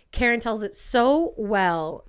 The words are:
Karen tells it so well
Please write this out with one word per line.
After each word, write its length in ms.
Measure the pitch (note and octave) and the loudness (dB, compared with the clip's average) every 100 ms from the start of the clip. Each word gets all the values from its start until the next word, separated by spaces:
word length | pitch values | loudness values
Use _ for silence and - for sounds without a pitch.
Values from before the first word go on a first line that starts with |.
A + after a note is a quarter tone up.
| _ | _
Karen 260 | - A#3+ A#3 | 0 0 0
tells 240 | A#3 G#3+ | -2 -4
it 100 | G3+ | -6
so 600 | - - B3 B3 D4+ E4+ - | -8 -2 2 4 2 0 -4
well 680 | G#3 G3+ F3+ E3 D#3+ - | -2 2 2 0 -4 -8